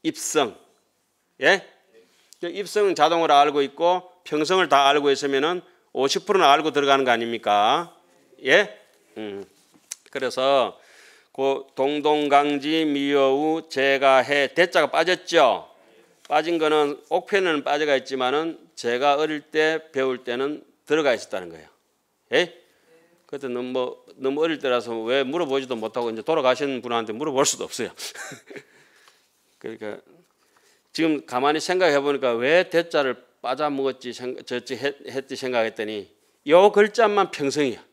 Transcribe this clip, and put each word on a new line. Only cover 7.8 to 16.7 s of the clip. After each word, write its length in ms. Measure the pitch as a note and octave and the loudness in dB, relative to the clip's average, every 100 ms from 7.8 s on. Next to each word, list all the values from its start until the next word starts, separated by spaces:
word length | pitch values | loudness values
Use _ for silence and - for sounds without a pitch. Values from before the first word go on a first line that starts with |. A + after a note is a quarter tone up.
| E3+ _ _ _ _ _ | -4 _ _ _ _ _
예? 340 | C3 E3 G3 - _ _ _ - | 0 2 0 -10 _ _ _ -14
음. 280 | G#2+ G2 G2 _ _ _ _ - _ | -12 -12 -16 _ _ _ _ -16 _
그래서 680 | C#3 B2+ B2+ C3+ C#3 A2 - _ - - - _ | -6 -4 -2 2 2 0 -6 _ -20 -20 -20 _
그 340 | - C3+ C3+ - | -4 -2 -2 -6
동동강지 1080 | - C3+ D3 D3 D3+ D3 C#3+ D3 C#3+ C#3+ D#3+ D#3 | -4 -2 0 0 2 4 4 2 -2 -2 -2 0
미여우 840 | C#3 C#3 C#3+ C3+ C3+ D#3 E3 D#3+ | -2 0 2 2 2 -2 -4 -6
제가 500 | C3+ C#3 C3+ C#3 C3+ | -2 0 2 4 4
해 300 | B2 C#3+ C3+ | 4 0 0
대자가 360 | D#3+ F3 F3+ C#3+ | 0 2 2 2
빠졌죠. 760 | D3+ E3+ F3+ - E3 C3 F2+ - _ _ _ _ _ - | 0 0 -2 2 4 4 2 -6 _ _ _ _ _ -2
빠진 300 | D3+ D#3+ E3+ | -2 0 0
거는 420 | D#3 | 2